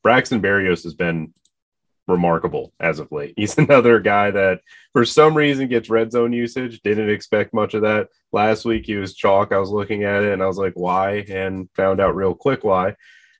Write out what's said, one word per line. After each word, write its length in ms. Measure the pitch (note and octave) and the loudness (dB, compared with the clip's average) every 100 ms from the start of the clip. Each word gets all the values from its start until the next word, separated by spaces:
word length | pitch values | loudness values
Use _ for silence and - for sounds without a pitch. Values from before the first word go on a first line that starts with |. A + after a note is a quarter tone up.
Braxton 380 | A2 B2+ C3 A#2+ | 2 2 2 -2
Berrios 420 | G2 G2 F#2+ E2+ | 0 0 0 -2
has 100 | E2+ | -4
been 400 | D2+ F2 E2 D#2+ _ _ _ _ _ _ _ - | -6 -4 -4 -8 _ _ _ _ _ _ _ -2
remarkable 680 | F2+ F2 E2 D2 C#2+ C2 _ | 0 2 0 -2 -6 -8 _
as 200 | E2 D#2 | -4 -4
of 120 | D2+ | -8
late. 220 | D2+ C#2+ - | -10 -8 -6
He's 200 | G#2 - | -4 0
<laughs> 0 | |
another 420 | D#3 C#3 A#2+ A2+ | 6 6 8 4
guy 320 | G2+ G2+ G2+ | 4 2 0
that 280 | G2 F#2+ F#2 _ - _ | 2 0 0 _ -20 _
for 120 | B2 A#2 | 0 2
some 300 | - D3+ D#3 | 4 4 4
reason 320 | D3 C#3 C3 | 0 0 -2
gets 220 | A#2+ A2 | -2 0
red 220 | A2+ A2+ | -2 0
zone 220 | A#2+ A#2 | 0 0
usage. 480 | A#2+ A#2+ C3 B2 A2+ | -2 -4 -6 -8 -6
Didn't 280 | G#2 G#2+ G#2 | -2 -2 0
expect 440 | G2+ - G#2 G2 | -4 -2 -2 0
much 200 | A2 F#2+ | -2 -2
of 80 | G#2+ | -2
that. 260 | G#2+ G#2+ G2 _ _ | 0 0 -4 _ _
Last 340 | G#2 G#2+ A2 A#2 | 0 0 0 -2
week 200 | A2+ A2 | -4 -4
he 100 | G2+ | -6
was 200 | G2 - | -6 -2
chalk. 360 | G#2 G2 G#2 | 2 2 2
I 60 | G2 | -2
was 120 | G2 | -2
looking 340 | G#2 G2+ G#2 | -4 -4 -4
at 200 | G2+ G2+ | -2 0
it 100 | G#2 | 0
and 100 | F#2+ | 0
I 40 | F#2+ | -2
was 100 | F#2 | -2
like, 160 | F#2+ F2 | -6 -4
"Why?" 500 | F2+ F#2 G2 G#2 G2+ | -2 0 -2 -4 -6
And 400 | F#2+ F#2+ F#2+ F#2 - | -6 -6 -8 -10 -2
found 260 | G2 F#2+ | 0 2
out 140 | F#2+ F2 | 0 0
real 200 | F#2+ E2+ | -2 -2
quick 280 | C#3 C3 | -2 -2
why. 320 | G#2+ F#2+ F#2+ G#2 - - _ _ | 0 0 0 -6 -18 -20 _ _